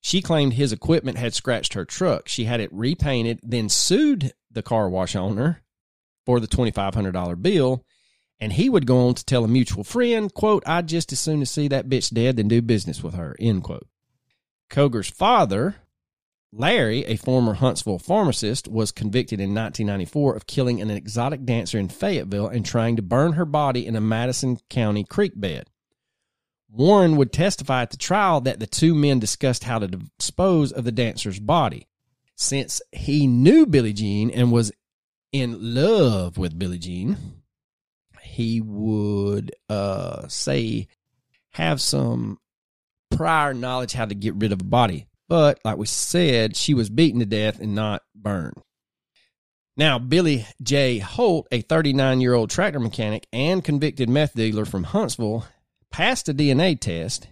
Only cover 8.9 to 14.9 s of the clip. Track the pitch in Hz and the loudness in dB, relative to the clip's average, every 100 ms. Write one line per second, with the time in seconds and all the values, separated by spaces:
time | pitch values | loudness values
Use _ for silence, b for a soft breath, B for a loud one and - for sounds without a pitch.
8.9 | 127 123 123 - 127 113 127 120 - 101 | 4 4 0 0 0 4 2 2 -2 -6
9.9 | 240 240 233 208 - 214 202 - 170 165 | 0 2 2 -2 0 2 2 2 -2 0
10.9 | 165 - 135 - 151 131 - 147 135 - | -4 -4 -4 -2 -2 -2 -2 -2 -2 0
11.9 | 131 - 117 120 123 104 117 117 110 87 | -2 0 0 2 2 4 2 4 0 0
12.9 | 76 82 87 80 - 117 98 - - - | -8 -6 -6 -8 -2 0 0 -2 -12 -14
13.9 | _ _ _ _ _ _ _ _ - 143 | _ _ _ _ _ _ _ _ 0 2